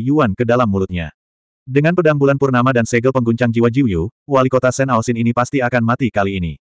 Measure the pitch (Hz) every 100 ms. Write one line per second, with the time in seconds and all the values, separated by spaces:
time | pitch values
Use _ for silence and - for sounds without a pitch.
0 | 117 151 127 92 120 120 120 98 95 90
1 | 78 - _ _ _ _ - 135 151 175
2 | 156 147 139 139 139 127 123 120 113 120
3 | 123 131 117 117 123 113 117 117 131 85
4 | 90 - - 139 131 127 127 - 135 120
5 | 113 117 117 120 123 139 120 123 113 120
6 | 123 - 98 98 85 71